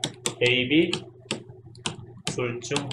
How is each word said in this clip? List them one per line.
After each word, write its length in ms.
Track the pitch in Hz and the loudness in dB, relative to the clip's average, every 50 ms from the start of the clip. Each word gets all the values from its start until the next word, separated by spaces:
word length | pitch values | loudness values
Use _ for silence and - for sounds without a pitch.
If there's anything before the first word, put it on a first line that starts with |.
| - - - - - - - - | -6 -6 -6 -4 -6 -4 0 2
A, 260 | 123 123 127 127 127 127 | 4 4 4 4 4 4
B 220 | 147 165 175 180 - - - - - - - - - - - - - - - - - - - - - - - - - - - | 6 4 4 4 2 -4 -4 -8 -18 -14 -10 -8 -8 -8 -10 -16 -18 -20 -20 -20 -12 -8 -8 -8 -6 -8 -12 -16 -12 -10 -8
둘 340 | - - 127 123 120 120 120 | -6 -4 -2 -2 -2 -4 -6
중 280 | - - 143 139 139 - | -4 0 0 0 0 -2